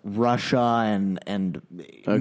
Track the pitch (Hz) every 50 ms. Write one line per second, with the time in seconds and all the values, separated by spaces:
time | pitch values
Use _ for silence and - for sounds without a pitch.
0 | - 104 101 110 120 120 120 107 - - 135 127 120 120 117 117 113 107 104 98
1 | 98 95 92 - - - 101 98 95 92 80 82 - - 87 87 73 - - -
2 | - - 104 131